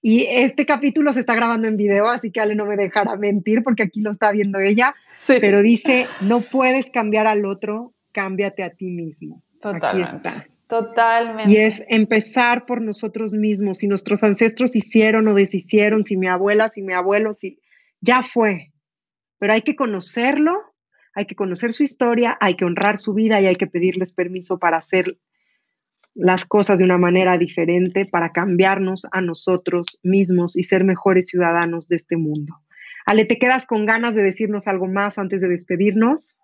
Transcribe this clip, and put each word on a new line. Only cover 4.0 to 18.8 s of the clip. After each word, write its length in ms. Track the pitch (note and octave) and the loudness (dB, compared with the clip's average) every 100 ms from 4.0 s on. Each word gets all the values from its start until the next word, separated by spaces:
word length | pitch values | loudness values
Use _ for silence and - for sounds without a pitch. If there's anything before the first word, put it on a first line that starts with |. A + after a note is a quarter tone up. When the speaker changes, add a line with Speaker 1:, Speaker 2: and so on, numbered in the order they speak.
Speaker 1:
lo 100 | G#3+ | -6
está 200 | G3+ G#3 | -2 0
viendo 260 | G#3 G3+ G3 | 0 -2 0
ella. 340 | G3 G#3 B3+ - _ | 0 2 0 -2 _
Speaker 2:
Sí. 200 | - - B3+ | -8 2 4
Speaker 1:
Pero 220 | G3+ G3+ | 4 4
dice, 460 | G#3+ A#3 - B3+ B3 - | 4 4 2 0 0 -4
"No 220 | F#3+ A#3+ | 0 0
puedes 480 | A#3+ C4 B3+ C4 C4 | 0 0 2 0 -2
cambiar 360 | A#3+ G#3+ G#3+ | -4 -2 0
al 200 | A3 G#3 | 2 0
otro, 480 | G3 G3 G#3 G#3+ A#3+ _ _ | -2 -6 -8 -8 -12 _ _
cámbiate 520 | G#3+ F#3+ F#3+ G3+ G3 | -8 -6 -4 -4 -6
a 60 | F3+ | -10
ti 160 | F3 F#3 | _ -10
mismo". 520 | F3 E3 D3 D3+ - _ _ | -10 -10 -14 -18 -20 _ _
Speaker 2:
Totalmente. 500 | G#3 F3 D#3 F#3 F3 | -10 -4 -2 -2 -4
Speaker 1:
Aquí 60 | - | -8
está. 300 | F3 A3 - _ _ | -12 -12 -18 _ _
Speaker 2:
Totalmente. 840 | A#3 A3+ A#3 A3+ A#3 A#3 A3 G#3+ | -4 -2 0 2 2 -2 -2 4
Speaker 1:
Y 40 | G#3+ | 4
es 280 | A3 G#3+ - | 4 -2 -2
empezar 800 | A3+ G#3+ A3 G#3+ C4 A#3+ A#3+ | 0 2 0 0 0 0 0
por 160 | A#3+ B3 | -4 -6
nosotros 520 | A3 G3+ G#3+ G#3+ G#3+ | -6 -8 -10 -6 -6
mismos. 440 | G#3+ G#3+ G3+ G3+ F#3 | -2 -2 0 -2 -2
Si 100 | G3+ | -2
nuestros 360 | F#3+ - G3+ | -2 -2 0
ancestros 520 | G#3+ G3 A3+ A3+ B3 | 2 2 0 2 0
hicieron 520 | A#3+ - A3 A3 A3 G#3+ | 0 0 2 4 4 2
o 60 | |
deshicieron, 680 | G3+ G3 F#3+ - G#3+ G#3 A3 | 2 2 -2 0 2 4 2
si 140 | G3+ F#3+ | 0 -2
mi 100 | F#3 | 0
abuela, 400 | F3+ G3 G#3 A3 | 0 2 2 0
si 140 | G#3 | -4
mi 120 | F#3+ | -6
abuelo, 380 | F3+ F#3 G#3 G#3+ | -2 0 0 0
si, 280 | G#3+ F#3+ - _ _ _ _ | -6 -14 -16 _ _ _ _
ya 220 | G3+ B3 | 2 2
fue. 500 | B3 A#3+ G#3+ F3+ - _ | 0 0 0 0 -10 _